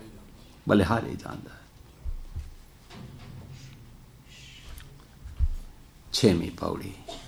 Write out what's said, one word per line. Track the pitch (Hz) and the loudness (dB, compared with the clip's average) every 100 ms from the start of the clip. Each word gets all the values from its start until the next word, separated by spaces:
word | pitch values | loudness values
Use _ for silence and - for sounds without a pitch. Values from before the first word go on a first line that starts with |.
| - - - - - - - | -16 -16 -18 -20 -20 -6 6
ਬਲਿਹਾਰੇ | 101 90 117 60 | 8 8 4 2
ਜਾਂਦਾ | - - - - | -4 -6 -10 -12
ਹੈ। | - - - - - - - - - - - - - - - - - - - - - - - - - - - - - - - - - - - - - - - - - - - - - - | -16 -20 -20 -20 -8 -4 -4 -6 -8 -10 -14 -20 -20 -18 -16 -14 -14 -14 -14 -14 -16 -16 -18 -18 -18 -20 -20 -20 -18 -18 -16 -14 -14 -14 -18 -20 -16 -12 4 4 4 -4 -16 -20 -20 -4
ਛੇਵੀਂ | - 110 85 80 | 8 8 8 4
ਪੌੜੀ। | - 85 85 95 - - - | -2 -2 -2 -6 -10 -12 -12